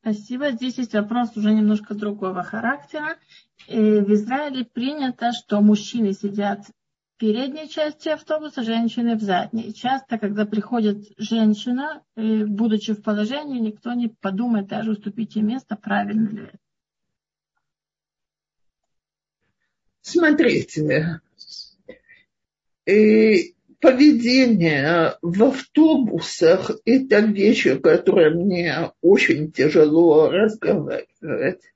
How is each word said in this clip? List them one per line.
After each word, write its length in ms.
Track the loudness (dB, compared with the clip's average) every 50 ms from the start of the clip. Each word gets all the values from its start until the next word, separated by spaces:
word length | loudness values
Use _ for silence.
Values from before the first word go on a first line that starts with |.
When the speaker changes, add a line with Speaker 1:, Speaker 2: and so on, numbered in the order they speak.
Speaker 1:
Спасибо. 500 | _ -6 -6 -6 -8 -12 -10 -6 -4 -4
Здесь 260 | -4 -4 -8 -8 -6 -8
есть 160 | -8 -4 -2
вопрос 420 | -4 -4 -2 -4 -4 -4 -4 -6
уже 160 | -4 0 2
немножко 420 | 2 2 2 2 0 0 -4 -8 -10
другого 500 | -8 -8 -8 -8 -6 -8 -8 -6 -8 -10
характера. 720 | -8 -10 -6 -4 -4 -6 -6 -10 _ -12 -10 -10 -10 -12 _ _ _ _ -20 _ _ _ _ -18
Э, 340 | -8 -2 0 2 2 2 2
в 120 | 2 2
Израиле 520 | 2 0 0 -2 -6 -6 -6 -6 -6 -8 -8
принято, 680 | _ _ -6 -6 -6 -6 -4 -6 -6 -6 _ -6 -6
что 280 | -6 -6 _ _ 0 2
мужчины 520 | 4 4 4 2 -2 -8 -4 -2 -2 -2
сидят 520 | -4 -4 -8 -8 -6 -4 -4 -4 -6 -8 -12
в 520 | -20 _ _ _ _ _ _ _ _ _ _
передней 500 | -2 -2 -2 -2 -4 -8 -8 -12 -14 -12
части 400 | -6 -6 -4 -6 -6 _ -6 -6
автобуса, 540 | -6 -6 _ -6 -6 -6 -6 -10 -10 -8
женщины 540 | -6 -4 -2 -2 -2 -2 -2 -2 -2 -2 -2
в 40 | -2
задней. 540 | -2 -2 -2 -2 -4 -4 -8 -10 -8 -10 -14
Часто, 440 | -8 -4 -4 -4 -4 -6 _ -8 -6
когда 280 | -6 -6 -4 -4 -4
приходит 600 | -4 -4 -6 -6 -4 -4 -2 0 -2 -2 -4 -10 _ _ _
женщина, 880 | -8 -6 -2 0 2 2 2 0 -4 -6 -6 -4 -6 -8 -10 -14 _ _ _
э, 300 | -6 -4 -2 -2 -2 -2
будучи 480 | -4 -4 -2 -2 -2 -2 -2 -4 -6
в 100 | -8 -6
положении, 560 | -4 -6 -4 -4 -4 -6 -6 -10 -10 -10 -8 -6
никто 360 | -6 -6 -8 _ _ -8 -6
не 120 | -6 -6
подумает 600 | -6 -8 _ -8 -8 -6 -4 -2 -2 -2 -2 -4 -6
даже 240 | -8 -8 -4 -6
уступить 420 | -6 -6 -6 -12 -8 -8 -10 -8 -4
ей 80 | -4
место, 320 | -2 -2 -4 -6 _ _ -14
правильно 540 | -12 _ -4 -4 -4 -4 -2 -2 -2 -2 -2
ли 140 | -6 -12 -14
это? 140 | -18 _ -20 _ _ _ _ _ _ _ _ _ _ _ _ _ _ _ _ _ _ _ _ _ _ _ _ _ _ _ _ _ _ _ _ _ _ _ _ _ _ _ _ _ _ _ _ _ _ _ _ _ _ _ _ _ _ _ _ _ _ _ _ _ _ _ _ _ _ _ _
Speaker 2:
Смотрите, 1160 | _ -4 0 2 2 2 4 4 2 2 2 0 -4 -6 -6 -4 -2 0 0 0 0 -2 -6 -10 _ _ _ _ -20 -20 -20 -20 -20 -20 _ _ _ -20 -20 _ _ _ -20 _ _ _ _ _ _ _ _ _ _ _ _ _ _
э, 680 | 2 4 4 6 6 6 6 6 6 4 2 0 -2 _ _ _ _ _ _
поведение 1300 | 4 4 6 8 6 6 6 4 2 2 4 4 4 4 4 2 2 2 2 0 0 0 2 2 2 0 -2 _
в 200 | -8 -6 0 2
автобусах — 1300 | 2 2 2 -2 -12 _ _ 4 4 6 4 2 0 -2 -4 -6 -8 -8 -4 2 4 4 4 4 0 -6 -8 -6 _
это 360 | 2 2 2 2 2 2 4
вещи, 580 | 4 2 2 2 2 2 2 2 2 0 0 2
которые 520 | 4 4 4 4 2 2 4 4 4 4
мне 600 | 2 2 0 -2 -2 -2 -2 -4 -4 -4 -6 -6 _ _
очень 480 | 4 4 4 4 4 2 0 0 -2 -8
тяжело 760 | -2 0 0 2 6 4 4 6 6 4 4 6 6 6 4 4
разговаривать. 1300 | 2 2 0 0 -2 -4 -2 -2 -2 -2 -2 -6 -8 -8 -10 _ _ _ -10 -8 -6 -4 -4 -4 -4 -6 _ _ _